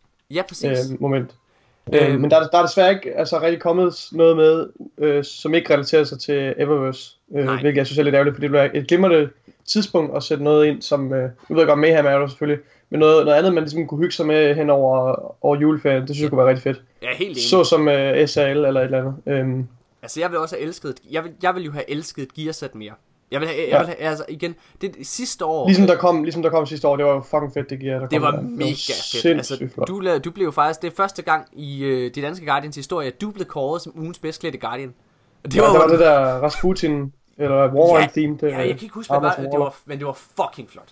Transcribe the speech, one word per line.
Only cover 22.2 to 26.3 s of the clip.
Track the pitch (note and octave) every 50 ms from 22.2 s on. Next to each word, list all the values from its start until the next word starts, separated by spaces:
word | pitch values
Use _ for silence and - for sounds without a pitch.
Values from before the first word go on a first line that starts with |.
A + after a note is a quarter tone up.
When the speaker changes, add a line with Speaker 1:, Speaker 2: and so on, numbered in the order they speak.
| C3+
Speaker 1:
et | B2+ _
gearsæt | - D#3 D#3 D#3 - D3 C3 -
mere. | A2 G#2+ G#2 A2 - _ _ _ _ _ _
Jeg | - C#3+
vil | D#3 E3
have, | D#3 C#3+
jeg | - -
Speaker 2:
Ja. | F3 -
Speaker 1:
vil | E3
have, | D#3+ E3+ -
altså, | - D#3 D3+ D3+ D#3 -
igen, | D3+ D3+ - E3+ E3+ - _ _ _ _
det, | - G3 - - -
sidste | - - - B3 - - - F3+
år | D#3 D#3+ D#3+ E3
Speaker 2:
Ligesom | F3+ G3 F3+ G3
der | F#3 F3
kom, | E3 F3+ F3+ E3+ D#3+ D3+
ligesom | E3+